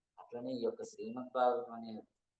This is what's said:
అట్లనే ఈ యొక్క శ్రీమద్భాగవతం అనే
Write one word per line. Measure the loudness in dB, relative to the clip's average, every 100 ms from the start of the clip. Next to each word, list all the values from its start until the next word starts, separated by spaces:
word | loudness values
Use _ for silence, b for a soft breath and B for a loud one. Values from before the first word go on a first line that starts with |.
| _ -20
అట్లనే | -10 -6 -4
ఈ | 0
యొక్క | 0 0
శ్రీమద్భాగవతం | -6 -8 -6 -6 -2 4 6 6 0
అనే | -6 -8 -8 -10 _ _